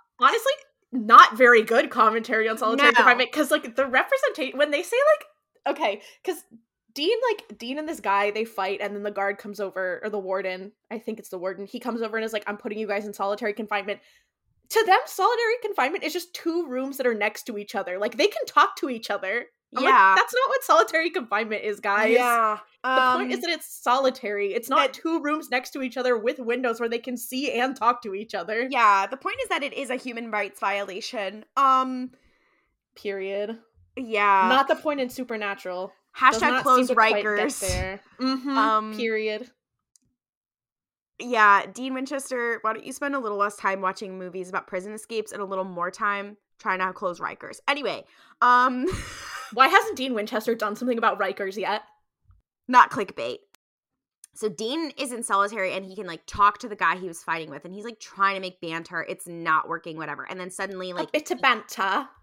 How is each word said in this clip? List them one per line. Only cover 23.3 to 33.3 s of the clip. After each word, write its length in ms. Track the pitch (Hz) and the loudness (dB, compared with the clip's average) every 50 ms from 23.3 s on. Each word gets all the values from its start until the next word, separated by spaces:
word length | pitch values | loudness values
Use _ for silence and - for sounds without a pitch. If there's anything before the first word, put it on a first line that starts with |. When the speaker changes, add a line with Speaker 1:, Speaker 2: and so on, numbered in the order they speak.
Speaker 1:
is 100 | 254 - | -4 -4
that 80 | 294 349 | -2 -4
it's 160 | 330 302 - | -4 -4 -6
solitary. 880 | - - - - 254 240 269 269 262 254 - - 208 208 202 202 202 190 | -12 -16 -4 0 2 2 2 2 0 0 -2 -4 -6 -4 -2 -2 -2 -2
It's 140 | 233 226 - | -4 -2 0
not 100 | 262 311 | 2 2
Speaker 2:
that 140 | 277 262 269 | 2 2 -2
Speaker 1:
two 260 | - - 330 330 320 | -6 -4 -4 -2 -2
rooms 300 | 269 294 302 311 285 - | -2 -2 -2 -2 -2 -4
next 200 | 247 262 254 - - | -4 -4 -4 -6 -8
to 80 | 294 | -8
each 140 | 262 254 - | -8 -6 -4
other 220 | 262 247 254 247 220 | -2 0 0 0 0
with 220 | 202 240 302 269 | 0 -2 -4 -2
windows 400 | 247 226 240 254 262 240 226 233 | -2 -4 -2 -2 -2 -2 -2 -2
where 80 | 240 233 | -4 -4
they 100 | 233 240 | -4 -4
can 180 | 240 262 247 | -6 -8 -8
see 360 | 240 - - 262 262 285 214 | -8 -8 -8 -6 -6 -4 -2
and 240 | - 233 247 262 254 | -2 0 -2 -2 -2
talk 260 | - 214 233 254 247 | 0 0 0 0 0
to 120 | - 214 190 | -4 -8 -8
each 200 | 202 220 - - | -8 -8 -8 -8
other. 320 | 196 170 180 214 226 254 262 | -8 -6 -4 -4 -4 -4 -2
Speaker 2:
Yeah, 380 | 269 247 226 208 202 196 196 | 2 4 6 6 6 4 2
the 100 | 196 262 | 0 -4
point 200 | 262 - - 427 523 | -6 -6 -6 -4 -4
is 80 | 523 - | -4 -2
that 120 | 370 311 | -2 -2
it 100 | 277 269 | -2 -4
is 160 | - - 277 226 | -6 -6 -6 -6
a 60 | 254 | -6
human 360 | 277 - 262 226 233 240 226 | -6 -8 -8 -10 -10 -8 -4
rights 260 | 214 208 202 190 - - | -4 -4 -4 -4 -6 -4
violation. 840 | 226 196 202 202 202 196 185 196 - - - 226 202 190 202 214 220 - - | -4 -2 -2 -2 -4 -6 -10 -10 -10 -10 -8 -6 -6 -6 -8 -10 -14 -6 0
Um, 560 | 269 277 269 262 262 262 262 254 254 254 254 - _ _ _ _ _ _ _ _ _ _ _ _ _ _ _ _ | 4 6 6 6 4 4 0 -4 -8 -8 -10 -14 _ _ _ _ _ _ _ _ _ _ _ _ _ _ _ _
Speaker 1:
Period. 640 | - - 202 196 196 190 196 | -10 -8 -6 -6 -6 -6 -4